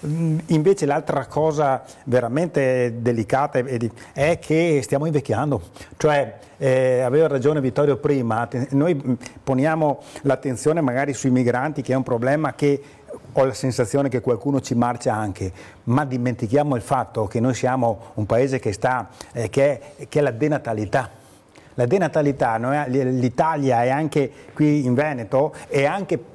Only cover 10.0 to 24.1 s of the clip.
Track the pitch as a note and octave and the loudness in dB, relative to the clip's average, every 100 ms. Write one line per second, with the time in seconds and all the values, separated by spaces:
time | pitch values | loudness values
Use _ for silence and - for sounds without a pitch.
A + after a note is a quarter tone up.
10 | - - C#3 C3 C#3 A#2+ D3+ D#3+ C#3 B2 | -8 -4 0 0 -2 -2 0 2 0 0
11 | C#3+ C3+ C3+ B2+ A#2+ A#2+ D3 C#3+ B2+ C3 | -2 -2 0 2 2 0 -2 -6 -2 -2
12 | B2+ A#2+ B2 D3+ D3+ - C#3+ C#3+ - - | 0 -2 0 0 -2 0 0 0 -4 -20
13 | - - - - C3+ A2+ C3+ A#2 A#2 C#3 | -20 -20 -4 0 0 0 -4 -2 0 0
14 | C#3 A#2+ B2 A#2 C#3+ C#3 C3 A#2+ A#2+ A#2+ | 0 -2 -2 -2 0 -2 0 0 0 -2
15 | B2+ A2 G#2+ F#2 F#2+ - - - - B2+ | -2 -2 -4 -6 -8 -10 -20 -12 -2 -2
16 | C#3+ B2+ B2 A#2 A2 C3+ D3 B2 - C3+ | 0 -2 -4 -4 0 2 2 -2 0 -2
17 | A2+ A#2+ G#2 A#2+ B2 A#2+ B2+ C3 A#2 A2 | -2 -4 -4 0 0 0 -2 0 0 -2
18 | - - G#2+ A#2 C3+ C3 A2+ F#2+ C3 B2+ | -8 -8 0 2 2 0 -4 -2 0 -2
19 | G2+ - - B2 G#2+ C#3 C#3 C3 - - | -6 -16 -12 -8 -4 2 2 0 -10 -18
20 | C#3+ D3+ C#3+ A2+ D3+ D3 A#2+ G#2+ G2+ B2+ | -4 0 0 0 -2 -2 -4 -4 -2 -2
21 | A#2+ - - - _ - - - B2 G3 | -4 -14 -20 -20 _ -20 -14 -2 0 2
22 | E3 D#3+ D3 C3+ B2+ A2+ B2 D3 C3+ C3 | 2 2 0 0 0 0 -2 -2 0 0
23 | B2+ B2+ B2 - D#3+ D#3 C3+ A#2 B2 C#3 | 0 0 -2 0 0 0 0 2 2 0
24 | D#3 | 0